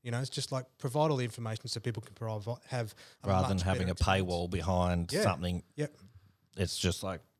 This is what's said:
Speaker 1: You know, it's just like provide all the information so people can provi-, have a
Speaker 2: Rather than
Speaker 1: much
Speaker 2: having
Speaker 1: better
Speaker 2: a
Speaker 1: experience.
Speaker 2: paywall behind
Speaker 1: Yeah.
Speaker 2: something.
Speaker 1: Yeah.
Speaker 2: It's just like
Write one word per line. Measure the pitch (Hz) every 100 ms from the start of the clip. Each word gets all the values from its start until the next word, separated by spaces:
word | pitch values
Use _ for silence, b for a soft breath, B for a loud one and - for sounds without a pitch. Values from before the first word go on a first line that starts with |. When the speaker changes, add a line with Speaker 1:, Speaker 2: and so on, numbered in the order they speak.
Speaker 1:
You | 120
know, | 120
it's | 135
just | - -
like | 131 127 _
provide | 139 135 156
all | 139
the |
information | 123 - 113 110 120
so | 117
people | 120 113
can | 107 -
provi-, | 113 107 104 120 -
have | 127 110 - B B
a | -
Speaker 2:
Rather | 95 92
than | 95
Speaker 1:
much | 90
Speaker 2:
having | 92
Speaker 1:
better | 90
Speaker 2:
a |
Speaker 1:
experience. | 90 - 95 90
Speaker 2:
paywall | 87 87
behind | 90 80 90 90 90 85
Speaker 1:
Yeah. | -
Speaker 2:
something. | 104 82 87 87 - -
Speaker 1:
Yeah. | 147 - 95 - _ _ _ -
Speaker 2:
It's | 90 -
just | 92 87
like | 98 87 _ _